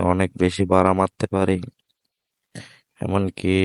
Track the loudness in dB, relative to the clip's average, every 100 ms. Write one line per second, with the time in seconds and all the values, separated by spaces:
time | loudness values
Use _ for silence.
0 | 0 0 -2 0 0 0 2 4 4 2
1 | -2 -2 -4 -2 0 -2 -4 -18 _ _
2 | _ _ _ _ _ -20 -20 -20 _ -10
3 | -4 -2 -4 -4 0 2